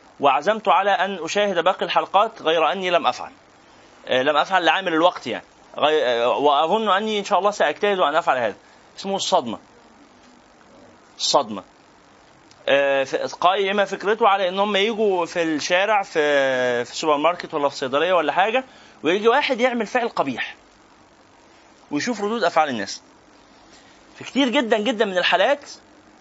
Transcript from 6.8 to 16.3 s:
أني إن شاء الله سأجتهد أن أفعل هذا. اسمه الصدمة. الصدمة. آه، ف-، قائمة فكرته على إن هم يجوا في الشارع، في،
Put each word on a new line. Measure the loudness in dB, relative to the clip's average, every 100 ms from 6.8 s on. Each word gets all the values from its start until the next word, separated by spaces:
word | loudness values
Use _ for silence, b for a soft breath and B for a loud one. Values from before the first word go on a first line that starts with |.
| 0
أني | 0 0 -4
إن |
شاء | 0 0
الله | 0
سأجتهد | 0 -2 0 -2 0
أن | 0 0
أفعل | 0 0
هذا. | 0 -6 B B B -12
اسمه | -6 -6
الصدمة. | 0 0 0 -8 -14 -20 -20 -20 -20 -20 -20 -20 -20 _ -20 -20 -20 -20 -20 -8
الصدمة. | 0 0 0 -8 -14 _ _ _ _ _ -20 _ -20 -8 0
آه، | 2 2 0
ف-، | -2 -4 -6
قائمة | -2 0 2 0 0
فكرته | -2 -2 -2 2 2
على | 2 0
إن | -2
هم | 0 0
يجوا | 0 0 0 0 -2
في | -2
الشارع، | -2 -2 0 0 2 0
في، | -2 0 2